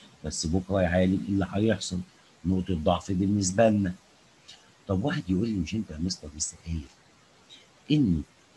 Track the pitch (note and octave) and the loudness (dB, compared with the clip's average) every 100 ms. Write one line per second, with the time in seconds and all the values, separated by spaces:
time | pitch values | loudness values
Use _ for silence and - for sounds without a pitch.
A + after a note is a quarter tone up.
0 | - - D#2 - D#2+ F#2 F#2 G2 F2 F#2 | -20 -12 -8 -4 0 -2 0 2 4 4
1 | F#2 F#2+ - G2 F#2 G2 A2 G2 - F2+ | 4 2 0 -2 0 0 0 0 -4 -8
2 | F#2 _ _ _ F2 F#2 F2+ E2 E2+ F2 | -8 _ _ _ 0 0 0 -2 0 0
3 | - F#2 G2 G#2 F#2 G2 A2+ G#2 F#2 F#2 | -2 -2 0 0 0 4 4 4 0 -4
4 | _ _ _ _ - - - _ - F#2+ | _ _ _ _ -20 -20 -20 _ -4 -2
5 | C3+ F3 E2+ F#2 A#2 G#2 D#2 A2 - D2+ | 0 -2 -2 0 0 -2 -4 -4 -6 -6
6 | F#2 - D2+ D2+ - - E2+ E2 C2+ - | -6 -6 -10 -10 -10 -10 -8 -8 -8 -18
7 | _ _ _ _ - - - _ - D3+ | _ _ _ _ -20 -20 -20 _ 0 2
8 | A2+ D#2+ - _ _ | 4 2 -2 _ _